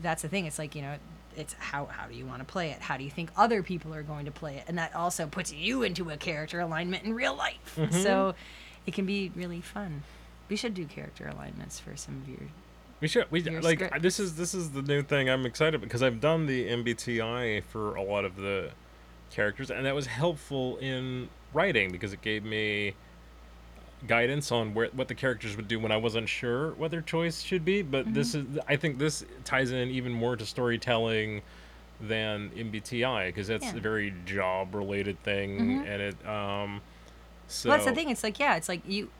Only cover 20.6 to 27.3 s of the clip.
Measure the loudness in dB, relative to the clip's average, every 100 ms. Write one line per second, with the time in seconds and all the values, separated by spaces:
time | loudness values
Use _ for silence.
20.6 | -2 -2 -4 -4 -4 -6 -8 -14 -4 2
21.6 | 4 4 4 0 -4 -4 -2 -2 0 0
22.6 | 2 2 0 -4 -14 -20 -20 -20 -20 -20
23.6 | -20 -20 -20 -12 4 6 8 4 2 2
24.6 | 2 2 0 0 -4 0 0 0 -4 -6
25.6 | -2 0 2 4 4 2 -2 -2 0 0
26.6 | 0 -2 -2 -2 -2 0 0